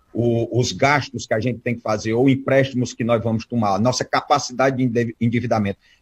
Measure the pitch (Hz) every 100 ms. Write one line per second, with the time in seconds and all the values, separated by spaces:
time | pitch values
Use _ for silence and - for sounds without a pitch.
0 | _ 110 120 117 117 120 117 92 135 143
1 | - 117 - 113 123 117 123 117 110 110
2 | 110 113 135 135 135 135 135 123 120 -
3 | 113 113 113 110 - 120 104 95 123 -
4 | - 135 - 143 - 123 135 127 127 117
5 | 117 - 117 117 120 113 101 - _ _